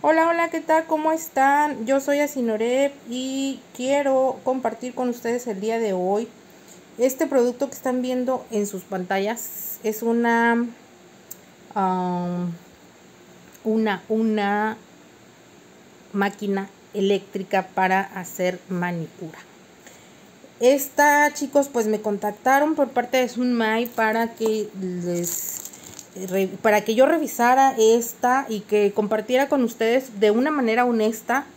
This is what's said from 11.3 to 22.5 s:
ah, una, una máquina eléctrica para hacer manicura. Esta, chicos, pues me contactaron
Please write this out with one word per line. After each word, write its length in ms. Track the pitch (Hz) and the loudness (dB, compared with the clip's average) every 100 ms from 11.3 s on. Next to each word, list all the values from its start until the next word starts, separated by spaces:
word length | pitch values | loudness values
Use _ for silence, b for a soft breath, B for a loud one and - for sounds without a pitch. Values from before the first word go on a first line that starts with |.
| - - - - | -20 -20 -20 -8
ah, 720 | 214 190 185 180 180 180 175 175 170 - - - - - - - - - - | -2 0 0 -2 -2 -4 -4 -6 -8 -18 -20 -20 -20 -20 -20 -20 -20 -20 -8
una, 400 | 220 220 220 185 - | -2 0 0 -2 -2
una 720 | 220 220 214 202 208 214 220 - - - - - - - - - - - - - | 0 0 0 0 0 -2 -6 -16 -20 -20 -20 -20 -20 -20 -20 -20 -20 -20 -20 -8
máquina 560 | 202 196 190 208 196 196 - - | -2 -2 -2 -4 -4 -6 -16 -10
eléctrica 760 | 208 196 196 196 190 190 190 185 | -2 0 0 -2 -10 -2 -2 -2
para 260 | - 185 190 | 0 2 2
hacer 580 | 196 190 175 - 180 180 - | -2 -10 -12 -2 -2 -2 -8
manicura. 680 | 180 175 170 151 - 160 165 - - - - B B B B B - - - | -4 -4 -4 -8 -12 -14 -14 -20 -20 -20 -20 B B B B B -20 -20 2
Esta, 680 | 240 277 277 - 294 294 294 | 4 4 0 2 4 6 2
chicos, 340 | 294 269 285 277 | 0 0 0 0
pues 180 | 247 214 | -2 0
me 140 | 214 | -2
contactaron 720 | 214 202 208 202 254 | -2 -2 -4 -2 2